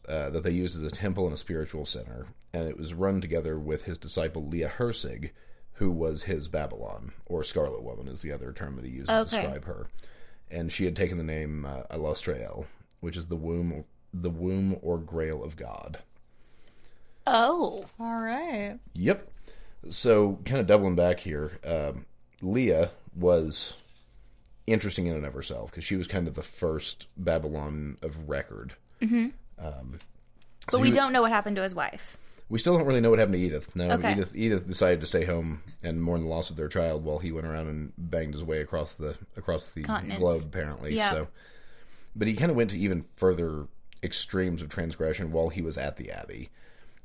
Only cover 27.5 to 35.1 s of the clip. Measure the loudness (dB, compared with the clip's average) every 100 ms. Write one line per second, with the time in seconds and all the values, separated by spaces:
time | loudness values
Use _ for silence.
27.5 | -4 -4 -4 -6 -6 -8 -8 -4 -4 -4
28.5 | -10 -12 -14 -20 -4 2 2 2 -2 -14
29.5 | -10 -8 -8 -10 -12 -14 -20 -20 -20 -20
30.5 | -12 0 6 8 8 6 6 4 4 2
31.5 | 0 -2 -2 -4 -4 -12 -14 -16 -16 -4
32.5 | 0 6 6 6 6 8 8 8 6 2
33.5 | 0 -4 -2 2 4 4 2 0 0 2
34.5 | 2 0 4 6 6 4